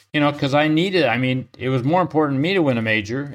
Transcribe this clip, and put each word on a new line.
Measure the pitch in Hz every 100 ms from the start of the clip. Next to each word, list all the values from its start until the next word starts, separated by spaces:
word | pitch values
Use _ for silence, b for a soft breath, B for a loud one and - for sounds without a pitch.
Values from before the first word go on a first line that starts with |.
| B
you | 151
know, | 147
'cause | 143 139
I | 143 156
needed, | 156 190 185
I | 131 117
mean, | 127 131 - -
it | 127
was | 131
more | 127 180
important | 170 151 151 135
to |
me | 160
to | 196
win | 147 120
a |
major, | 110 110 101 131 143